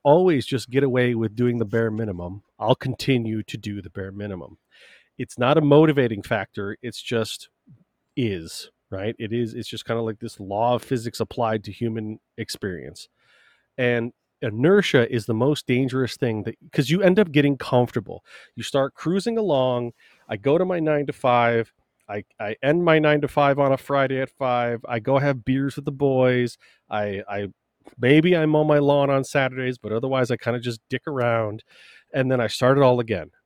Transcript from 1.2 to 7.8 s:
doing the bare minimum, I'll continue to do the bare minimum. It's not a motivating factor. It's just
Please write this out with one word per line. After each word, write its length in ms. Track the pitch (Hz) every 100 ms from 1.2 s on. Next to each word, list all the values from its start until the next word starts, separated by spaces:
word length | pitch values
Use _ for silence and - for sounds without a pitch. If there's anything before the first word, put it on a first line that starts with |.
| 113 107
doing 220 | 123 117
the 80 | 107
bare 240 | 113 113
minimum, 540 | 107 107 87 87 98 _ -
I'll 160 | 107 131
continue 680 | 135 117 - 127 113 110
to 140 | - 110
do 240 | 104 101
the 80 | 90
bare 220 | - 95
minimum. 460 | 98 104 92 69 - _ _ - - _ -
It's 200 | 120 -
not 180 | 123 156
a 40 |
motivating 600 | 147 143 156 143 120 104
factor. 560 | - 107 98 - 101 -
It's 200 | 123 -
just 480 | - 117 110 - - _ _ 135